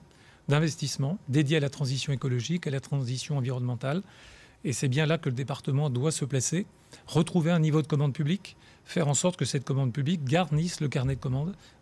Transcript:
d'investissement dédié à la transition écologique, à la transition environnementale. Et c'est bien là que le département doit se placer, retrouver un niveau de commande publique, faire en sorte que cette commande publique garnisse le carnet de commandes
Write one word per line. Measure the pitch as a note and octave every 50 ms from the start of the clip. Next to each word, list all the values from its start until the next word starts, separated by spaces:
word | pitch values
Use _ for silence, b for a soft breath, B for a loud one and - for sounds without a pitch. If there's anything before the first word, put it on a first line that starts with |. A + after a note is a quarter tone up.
| - b b b b b b b b -
d'investissement | C#3+ D3+ E3 D3+ - - D3 C3 - - C3+ C#3 F#3+ - - -
dédié | B2 D3+ D3+ C3+ E3
à | D#3
la | C#3 C3+
transition | - - C#3+ B2+ C#3 B2+ - -
écologique, | C#3 B2+ - C3 B2 A#2+ G#2+ - F3 F3 -
à | D#3
la | C3+ C3+
transition | - - D3 C#3 C3 A#2 C3 B2+ - - D3 C#3
environnementale. | A#2+ C3 B2+ B2+ B2 B2 A#2+ A#2 - C3+ D3+ F#3+ - b b b b b b b b b b b -
Et | D#3+
c'est | A2+ - D3+ C3
bien | A#2+ D3+ D#3
là | D3 E3
que | E3 - D3
le | B2
département | C3+ C3+ A#2 C#3 - - D#3 C3+ C#3 D#3 D3
doit | A#2+ B2 C#3 D#3+
se | D#3 - D3
placer, | A#2+ C#3+ C3 - - D#3 F3+ G#3+ - b b b b b b b
retrouver | - - D#3 E3+ - - F3 D3+ E3+
un | F3 E3
niveau | D#3 D#3 C#3+ D#3
de | C#3+
commande | - D#3 C3+ D3+ C#3+
publique, | B2 - D3+ C#3+ F#3 - - - - b b b b b b
faire | - - F3+ D#3+ D3
en | C#3
sorte | - - F3+ -
que | - C#3
cette | - - C#3 -
commande | - C#3 C3+ C#3 B2
publique | A2 C#3+ C3 C3+ F#3+ E3 C#3
garnisse | A#2+ D3+ F3 F3+ - D3+ D3+ E3+ F3 - -
le | D#3 C3
carnet | - C#3+ B2 C3+ C3+
de | -
commandes | - C3 B2+ C3+ D3+ F#3 G3+ b b b b b